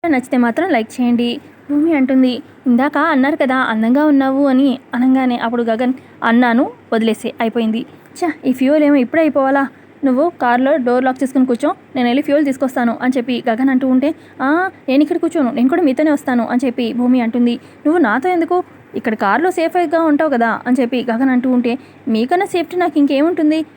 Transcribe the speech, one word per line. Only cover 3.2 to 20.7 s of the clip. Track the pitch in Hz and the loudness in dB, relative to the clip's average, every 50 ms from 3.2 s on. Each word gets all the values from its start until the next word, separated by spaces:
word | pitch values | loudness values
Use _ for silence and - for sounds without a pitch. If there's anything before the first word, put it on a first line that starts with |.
| 254 277 320 | 0 0 0
కదా | - 302 254 262 | 0 0 0 0
అందంగా | 262 254 226 226 220 220 226 254 285 302 | 0 -2 -2 -2 -2 0 2 2 2 2
ఉన్నావు | 311 285 269 269 269 262 277 285 | 4 2 2 2 0 0 0 2
అని." | 277 254 262 277 277 240 - - - - | 2 2 2 2 2 0 -2 -8 -8 -4
అనగానే | 240 254 262 262 269 254 254 240 | 0 2 2 2 2 2 0 -2
అప్పుడు | - - 233 240 240 | -2 -4 -4 -2 -2
గగన్, | 233 226 220 220 254 247 262 - - - - - - | -2 -2 -2 0 -2 -2 -2 -6 -10 -20 -12 -4 0
"అన్నాను, | 233 226 240 254 240 233 240 294 - - - - - | 2 2 4 2 2 2 0 0 -2 -6 -16 -8 -4
వదిలేసే, | 240 220 220 220 214 - - 220 - - | -4 -2 0 -2 -2 -4 -6 -12 -6 -4
అయిపోయింది. | 233 226 220 240 226 220 220 233 - - - - - - - - 349 | -6 -4 -2 -2 -2 -2 -2 -4 -8 -10 -18 -20 -20 -20 -10 -6 -6
ఛ, | 330 - - - | -6 -6 -4 -4
ఈ | 269 | -4
ఫ్యూయల్ | 254 254 262 262 302 311 302 | -2 0 0 2 2 2 4
ఏమో | 285 294 | 4 4
ఇప్పుడే | 277 247 233 - 330 | 2 2 0 0 0
అయిపోవాలా? | 320 302 247 285 269 269 277 277 269 - - - - - - - - | 0 2 0 0 0 2 0 0 -2 -4 -8 -18 -20 -20 -12 -4 -2
నువ్వు | 269 254 254 311 349 339 - | 0 0 2 0 -2 -2 -2
కార్లో | 262 240 240 247 262 269 311 | -2 0 0 2 2 2 0
డోర్ | 311 240 247 240 254 254 | 0 0 0 0 0 0
లాక్ | 262 262 262 | -2 -2 -2
చేసుకుని | 277 254 - 269 254 | -4 -2 0 0 0
కూర్చో, | 254 240 233 285 302 381 - - - - | 0 0 -2 -2 -4 -4 -4 -12 -10 -4
నేను | 254 247 240 | -2 0 0
వెళ్ళి | 240 277 | 0 0
ఫ్యూయల్ | 302 - 277 302 302 | 0 0 0 2 2
తీసుకొస్తాను," | 277 254 - 285 254 - 277 240 233 220 - | 0 -2 -2 -4 -2 -2 -2 -2 -2 -2 -2
అని | 226 254 254 | -2 -2 -2
చెప్పి | 269 240 262 247 233 - 240 | -2 -2 -2 -4 -2 -2 -2
గగన్ | 226 220 262 269 | -2 0 0 0
అంటూ | 262 254 277 262 | 2 0 2 2
ఉంటే, | 254 262 269 302 311 - - - - - | 2 2 2 0 -4 -4 -14 -20 -8 -4
"ఆ, | 269 269 302 349 370 381 370 - - - | -2 0 0 0 0 -4 -6 -10 -4 0
నేను | 254 277 | 2 2
ఇక్కడ | 302 285 359 | 2 2 0
కూర్చోను, | 330 - 320 - 330 269 233 | -2 -2 -2 0 0 -2 0
నేను | - 240 240 262 | 0 0 0 2
కూడా | 339 349 | 2 2
మీతోనే | 359 269 254 - 302 320 | 2 0 2 2 0 0
వస్తాను," | 285 285 - 277 247 240 226 | 0 0 -2 -2 -2 0 0
అని | - 247 247 277 | 0 -2 -2 -2
చెప్పి | 254 240 - 240 226 | -2 -2 -2 -4 -4
భూమి | 254 240 247 247 254 254 | -2 -2 0 2 2 2
అంటుంది. | 233 226 226 240 240 240 240 | 0 0 0 0 0 0 0
"నువ్వు | 233 - - - - - 294 320 359 | -4 -10 -20 -20 -4 -2 0 2 2
నాతో | 294 214 208 247 254 370 | 2 2 2 0 0 0
ఎందుకు? | 359 339 330 - 349 359 349 - - - - - - | 0 0 0 0 -2 -2 -2 -6 -18 -20 -20 -12 -12
ఇక్కడ | - - 240 220 | -6 -4 -4 -2
కార్లో | - 220 196 202 247 330 370 | 0 0 0 2 2 0 0
సేఫ్గా | 359 359 320 330 339 359 349 294 339 320 | 0 0 -4 0 0 -2 0 0 0 0
ఉంటావు | 330 311 294 285 311 311 | 2 2 2 2 0 0
కదా," | 277 233 233 226 208 - - | 0 0 0 0 -2 -4 -2
అని | - | -2